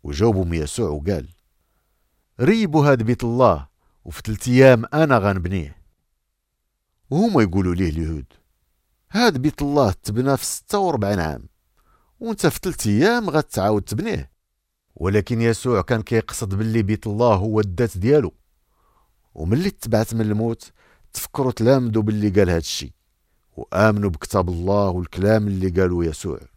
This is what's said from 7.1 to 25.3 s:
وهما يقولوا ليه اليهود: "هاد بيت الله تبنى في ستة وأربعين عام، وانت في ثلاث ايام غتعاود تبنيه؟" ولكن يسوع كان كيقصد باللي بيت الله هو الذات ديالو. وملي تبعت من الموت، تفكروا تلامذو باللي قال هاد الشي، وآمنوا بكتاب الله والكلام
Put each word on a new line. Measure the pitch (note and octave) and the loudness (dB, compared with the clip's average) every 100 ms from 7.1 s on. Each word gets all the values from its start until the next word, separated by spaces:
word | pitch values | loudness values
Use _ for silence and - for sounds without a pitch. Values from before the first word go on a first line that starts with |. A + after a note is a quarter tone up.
وهما | C#3+ A3+ E3+ | 0 2 2
يقولوا | G#2 F#2 F2+ | 2 2 0
ليه | F2 F2+ | 0 -2
اليهود: | D2+ D#2+ D#2 B1+ _ _ _ _ _ _ _ _ | -2 -6 -6 -12 _ _ _ _ _ _ _ _
"هاد | G3+ A#3+ C#3 | 2 2 2
بيت | C#3+ - | -2 -2
الله | C#3+ C#3+ A#2 | -2 2 2
تبنى | - - G#2+ C3+ C3+ | 0 -6 -4 0 -2
في | |
ستة | - - _ G#3 | -4 -10 _ -2
وأربعين | F#3+ C#3 G2+ G2+ | -2 -2 -2 -2
عام، | D#2 C2 - _ _ _ _ _ _ _ | -2 -6 -14 _ _ _ _ _ _ _
وانت | A3+ G#3 E3 | -10 0 -2
في | - | 0
ثلاث | F#3 - - | -6 -4 0
ايام | G#2 F3+ A#3+ G3+ | 2 2 2 0
غتعاود | D3+ C#3+ - G2 G#2+ | -2 -2 -2 0 0
تبنيه؟" | G2 A2+ A3 G3 C2+ _ _ _ _ _ _ - | -2 -6 -6 -6 -10 _ _ _ _ _ _ -6
ولكن | E2+ G#2 G2 A#2 | 0 0 0 0
يسوع | A#2 A2+ B2+ A2 | 0 0 0 0
كان | - A#2 | 0 -4
كيقصد | G#2 A2+ - - G#2+ | 0 -2 -2 -8 -6
باللي | G2 A2 A2+ | -4 -2 0
بيت | G2+ G#2+ A2 | 0 -2 -4
الله | G#2 A#2+ | 0 2
هو | G2 G#2+ G#2+ | 2 2 0
الذات | G#2 F2 A#2 F#2 | -2 -2 -4 -2
ديالو. | G#2+ D3 G2+ _ _ _ _ _ _ _ _ _ _ | 2 2 2 _ _ _ _ _ _ _ _ _ _
وملي | - D#2+ B2+ F#3+ | -8 -2 -2 -2
تبعت | - A2 G#2+ A2 | -6 -2 -2 -2
من | A2+ | -2
الموت، | G#2+ G#2 A#2 A2+ - _ _ _ _ | -2 -2 -4 -6 -12 _ _ _ _
تفكروا | - - - C3 | -14 -8 -4 -2
تلامذو | - A2+ C3+ A#2+ A2 | 0 2 4 2 0
باللي | G#2+ G#2+ G#2 | 0 0 2
قال | F#2+ F#2 | 2 2
هاد | E2+ | 0
الشي، | E2 - C#2+ - _ _ _ _ _ - | -4 -10 -10 -18 _ _ _ _ _ -18
وآمنوا | - F#2 G#2+ G#2 G2+ | -6 2 2 2 -2
بكتاب | E2+ - G2+ F2 | -4 -4 -2 -2
الله | E2+ F2+ G2+ G2+ | -2 -2 0 0
والكلام | F2+ F2 - G2 | -4 -8 -2 2